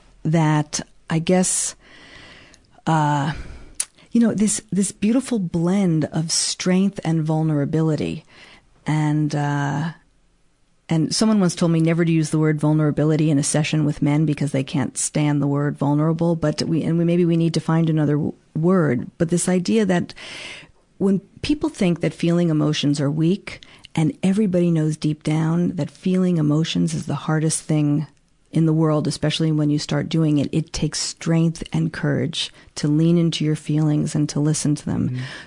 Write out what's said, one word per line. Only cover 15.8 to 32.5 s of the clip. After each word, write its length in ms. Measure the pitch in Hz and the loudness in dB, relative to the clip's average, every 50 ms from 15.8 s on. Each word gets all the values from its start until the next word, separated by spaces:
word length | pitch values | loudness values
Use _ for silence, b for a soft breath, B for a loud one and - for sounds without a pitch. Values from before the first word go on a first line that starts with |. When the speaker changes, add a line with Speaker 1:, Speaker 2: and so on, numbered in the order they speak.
| 147 143 147 147 151 165 160 165 170 170 170 | 0 0 2 2 2 0 0 2 0 0 0
Speaker 1:
But 260 | 160 - 151 151 - | 0 0 -2 -2 -2
we, 220 | - 160 165 - - | -2 -2 -2 -2 0
and 120 | - 165 | 0 0
we, 80 | 170 170 | 2 2
maybe 200 | 170 170 175 175 | 2 2 2 2
we 120 | 165 170 | 2 2
need 180 | 165 165 165 165 | 2 2 2 0
to 60 | 160 | -2
find 300 | - - 160 165 165 160 | 0 0 2 2 2 2
another 240 | 156 156 151 143 147 | 2 2 2 2 0
w-, 200 | 143 156 - - - _ _ _ | 0 -2 -4 -6 -10 _ _ _
word. 560 | 156 160 180 190 185 156 147 123 120 95 92 - - | 0 2 2 4 4 2 2 0 -2 -4 -8 -4 -4
But 120 | 170 165 | -2 0
this 180 | 175 175 - 185 | 0 0 0 0
idea 360 | 185 185 175 202 214 226 214 | 0 0 0 0 0 2 2
that 300 | 185 180 175 - - B B B B B B B B B B B B B _ _ _ _ _ | 2 0 0 -2 -4 B B B B B B B B B B B B B _ _ _ _ _
when 200 | 185 196 196 180 - _ _ - | 0 2 2 0 -2 _ _ -8
people 280 | - - 294 302 330 302 | -4 -2 -2 -2 -2 -4
think 300 | - - 202 175 170 165 | -2 0 0 0 0 0
that 120 | - 156 - | -2 -4 -2
feeling 360 | - - 170 170 175 175 165 | -2 0 0 2 2 2 2
emotions 500 | 156 151 151 151 151 - - 143 143 151 | 2 2 0 0 0 0 0 0 0 0
are 100 | 139 143 | 0 -2
weak, 540 | 151 156 160 165 190 - - - - - B B B B B B _ | 0 0 0 0 0 -2 -4 -12 -18 -18 B B B B B B _
and 200 | 160 160 151 - - | 0 0 0 0 0
everybody 480 | - 190 190 214 220 185 180 175 175 175 | 0 0 2 2 2 2 2 2 2 2
knows 260 | 165 156 151 156 156 | 2 2 2 0 -2
deep 280 | - - 151 151 - - | -2 -2 -4 -4 -2 -2
down 460 | 151 151 160 160 160 165 175 175 185 180 | -2 -2 0 0 0 0 0 0 -2 -2
that 160 | 170 147 - | -4 -6 -8
feeling 460 | - - - 185 185 185 185 180 180 | -10 -6 -2 -2 0 2 2 2 2
emotions 580 | 160 147 147 147 156 160 - - 175 175 160 160 | 2 2 2 2 2 0 0 0 0 0 0 -2
is 120 | 143 - | -4 -6
the 80 | - 143 | -6 -8
hardest 460 | 143 - - 156 156 156 160 - - - | -6 -4 -2 -2 0 0 0 -2 -4 -2
thing 420 | - 156 151 147 147 147 151 147 - _ _ _ _ _ _ _ _ | -2 0 0 2 0 0 0 -2 -6 _ _ _ _ _ _ _ _
in 120 | - 160 160 | 0 2 2
the 80 | 160 | 2
world, 340 | 156 160 160 156 151 151 - | 4 2 2 2 2 0 0
especially 460 | 147 151 - - 151 - - 160 160 | -2 -4 -2 -2 -2 0 0 0 0
when 160 | 156 151 151 147 | 2 2 2 2
you 100 | 147 147 | 0 0
start 300 | - - 151 143 - - | -2 -2 -2 -2 -2 0
doing 300 | - 160 160 151 151 143 | 0 2 2 2 2 2
it, 100 | - - | 0 0
it 200 | - 160 156 - | -2 -2 -4 -4
takes 260 | - - - 147 - - | -4 -4 -4 -4 -4 -6
strength 640 | - - - - - 165 165 165 165 165 160 - - - - | -8 -8 -10 -8 -4 0 2 2 2 2 0 -4 -8 -6 -4
and 180 | 160 160 160 | -2 -2 -2
courage 580 | - - - 147 139 127 123 160 160 - - - | -4 -4 -2 -2 0 -2 -2 -4 -4 -6 -8 -10